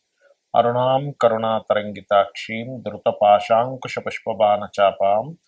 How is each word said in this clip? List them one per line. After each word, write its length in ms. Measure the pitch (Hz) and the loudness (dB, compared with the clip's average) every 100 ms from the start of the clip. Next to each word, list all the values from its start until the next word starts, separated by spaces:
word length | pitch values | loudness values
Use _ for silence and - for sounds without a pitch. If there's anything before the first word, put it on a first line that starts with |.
| _ _ _ _ _ | _ _ _ _ _
అరుణాం 560 | 117 117 123 127 135 143 | 0 2 0 0 0 -2
కరుణాతరంగితాక్షీం 1700 | - 117 110 113 110 - 104 104 101 - 101 - - - 113 120 131 | 0 0 2 -2 -2 -2 -2 -4 -10 0 2 2 -4 -10 -10 -10 -10
ధృతపాశాంకుశపుష్పబాణచాపాం 2500 | 107 104 120 - 104 104 - 113 127 131 - - - - 113 101 107 104 101 - 98 - 98 104 135 170 | -10 -4 -4 2 4 4 4 0 0 -6 -10 -10 -10 -8 -6 0 2 2 -2 0 2 2 0 0 -2 -12